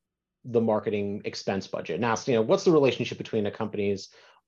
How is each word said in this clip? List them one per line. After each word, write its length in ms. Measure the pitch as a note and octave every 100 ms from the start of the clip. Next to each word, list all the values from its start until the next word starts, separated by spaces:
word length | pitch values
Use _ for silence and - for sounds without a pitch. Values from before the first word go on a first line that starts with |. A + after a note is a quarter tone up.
| _ _ _ _
the 160 | C3 A#2
marketing 640 | A2+ G#2+ G#2+ G#2 G2+ G2+
expense 420 | - - - G2 -
budget, 300 | - - E2+
and 80 |
asks, 240 | A#2 A2 -
you 60 |
know, 80 | A#2
"What's 220 | A2 F#3
the 80 | F#3+
relationship 440 | D#3 C#3 - A#2+ -
between 300 | G#2 A2+ G2+
a 40 |
company's 600 | - G#2+ G#2 G2+ G2 - - - _